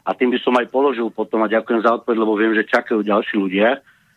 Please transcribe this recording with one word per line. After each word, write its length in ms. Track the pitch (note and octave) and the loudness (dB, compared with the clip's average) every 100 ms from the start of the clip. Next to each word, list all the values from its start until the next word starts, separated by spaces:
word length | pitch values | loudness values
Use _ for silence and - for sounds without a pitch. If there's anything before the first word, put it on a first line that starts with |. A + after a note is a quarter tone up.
a 100 | - | -8
tým 160 | F#2+ B2+ | -2 0
by 80 | B2 | 0
som 160 | - | 0
aj 160 | B2+ A2+ | 0 0
položil 400 | C3 C#3+ A#2 A2+ | 0 0 0 -4
potom, 320 | - G#2+ A2+ | -6 -4 -2
a 80 | A2 | 0
ďakujem 320 | A2 G#2+ A#2 | 0 0 0
za 160 | A2+ A#2 | 2 0
odpoveď, 200 | - A2 | 0 0
lebo 180 | A2 G#2+ | 0 2
viem, 160 | A2 | 2
že 160 | A2 G#2+ | 0 0
čakajú 320 | A#2+ A#2 A2+ | -2 0 -2
ďalší 340 | G#2 G2+ - A2 | 0 0 0 -2
ľudia, 460 | G2 F#2+ A2 C#3 - _ _ | -2 2 2 0 -6 _ _